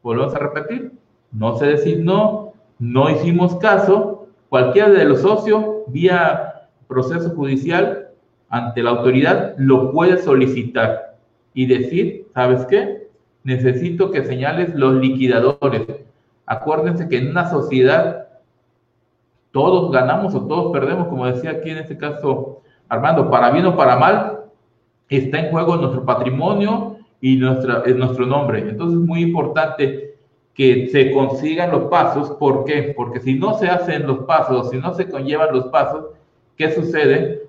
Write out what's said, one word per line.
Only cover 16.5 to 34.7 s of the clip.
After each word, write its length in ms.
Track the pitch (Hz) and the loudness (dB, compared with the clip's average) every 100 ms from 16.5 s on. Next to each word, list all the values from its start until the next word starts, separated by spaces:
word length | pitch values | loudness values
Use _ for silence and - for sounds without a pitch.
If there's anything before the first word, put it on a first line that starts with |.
| 117 143 160 175 170 165 | -6 -2 -2 0 -2 -2
que 120 | 123 | -2
en 100 | 135 | -2
una 200 | 170 175 | -2 -2
sociedad 800 | 156 123 131 127 160 160 - - _ _ _ _ _ _ _ _ _ _ _ _ | -2 0 4 4 4 2 -4 -14 _ _ _ _ _ _ _ _ _ _ _ _
todos 400 | 135 160 185 135 | 0 2 2 2
ganamos 440 | 131 131 165 196 - | 0 2 0 -2 -4
o 120 | - | -4
todos 260 | 165 170 | -4 -2
perdemos, 340 | 147 135 180 170 | -2 -2 -2 -4
como 200 | 131 127 | -4 -4
decía 240 | 127 160 | -4 -6
aquí 180 | 160 160 | -8 -8
en 80 | 156 | -10
este 200 | 151 147 | -12 -10
caso 640 | 151 143 147 123 - - _ _ _ | -10 -4 -2 -2 -6 -14 _ _ _
Armando, 400 | 117 147 160 131 | -2 0 2 2
para 200 | 123 123 | 4 4
bien 140 | 147 185 | 4 2
o 100 | 165 | 4
para 180 | 139 - | 4 4
mal, 460 | 160 208 - - - _ _ _ _ _ _ | 4 2 -2 -8 -16 _ _ _ _ _ _
está 320 | 139 131 151 | -2 0 -4
en 100 | 156 | -2
juego 280 | 160 165 170 | -2 0 0
nuestro 260 | 131 127 | -2 -4
patrimonio 960 | 127 127 123 127 175 202 208 233 - - _ _ | -4 -2 -2 -2 -2 0 -2 -2 -6 -14 _ _
y 160 | 131 131 | 0 2
nuestra, 460 | 131 131 127 117 123 | 2 0 0 -2 2
en 120 | 127 | 0
nuestro 280 | 127 127 123 | 0 -2 0
nombre. 340 | 143 113 107 | 0 0 -2
Entonces 400 | - - 170 170 | -4 -6 -2 0
es 80 | 170 | 0
muy 140 | 170 | 0
importante 960 | 170 165 - 160 156 - 135 135 - - _ _ _ | -2 -2 -2 -2 -4 -2 -4 -4 -14 -20 _ _ _
que 360 | - 131 123 127 | 2 4 4 2
se 240 | 143 131 | 2 4
consigan 580 | 135 135 - 151 165 175 | 2 0 -2 -4 -2 0
los 120 | - - | -2 0
pasos. 460 | 175 139 143 143 | 0 2 0 -4
¿Por 340 | - 143 131 147 | -2 0 0 0
qué? 280 | 147 131 | -2 -2
Porque 280 | 113 123 117 | -6 -6 -6
si 140 | 123 135 | -2 0
no 180 | 202 | 0
se 160 | 214 185 | 0 0
hacen 360 | 180 175 151 135 | 0 -2 -4 -2
los 140 | 131 - | -4 0
pasos, 460 | 160 - 123 123 | 0 2 -2 -2